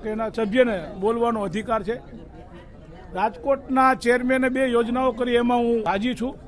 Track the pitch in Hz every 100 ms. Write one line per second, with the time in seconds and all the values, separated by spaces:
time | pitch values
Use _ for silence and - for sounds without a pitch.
0 | 220 220 220 226 220 240 247 196 156 190
1 | 196 233 233 226 196 185 220 220 185 240
2 | - - 165 - - - - - - -
3 | - 147 214 233 269 269 269 262 262 262
4 | 233 247 247 262 254 254 262 233 233 247
5 | 262 254 247 240 240 240 233 233 208 190
6 | 240 233 240 277